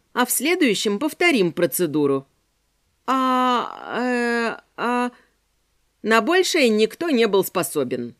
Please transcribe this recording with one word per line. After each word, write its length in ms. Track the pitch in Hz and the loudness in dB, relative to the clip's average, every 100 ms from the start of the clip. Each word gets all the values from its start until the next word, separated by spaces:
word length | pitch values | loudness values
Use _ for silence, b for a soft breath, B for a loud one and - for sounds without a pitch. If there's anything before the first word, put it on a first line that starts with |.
| _ | _
А 100 | - | -4
в 60 | - | -2
следующем 680 | - 269 370 285 185 220 202 | -2 -2 2 2 0 -2 -2
повторим 540 | 302 - 349 277 175 | -4 0 2 2 0
процедуру». 760 | 151 170 - 175 151 143 135 139 _ _ _ _ _ _ _ | 0 -2 0 -2 0 0 0 -6 _ _ _ _ _ _ _
«А, 920 | - 262 262 254 254 240 - - 73 143 | -4 0 0 0 0 -2 -4 -10 -10 -4
э, 640 | 247 247 240 233 226 - - - | -2 -2 -2 -2 -2 -6 -12 -6
а...» 320 | 233 247 247 247 b _ _ _ _ _ _ _ | -4 -2 -4 -8 b _ _ _ _ _ _ _
На 220 | 208 226 | 0 2
большее 480 | 220 359 359 339 254 | 4 2 2 2 4
никто 400 | 214 220 - 339 | 4 2 -2 -2
не 160 | 254 226 | 2 4
был 180 | 196 | 2
способен. 680 | 175 185 160 151 127 127 120 - | 0 -2 -2 -2 -2 -4 -8 -14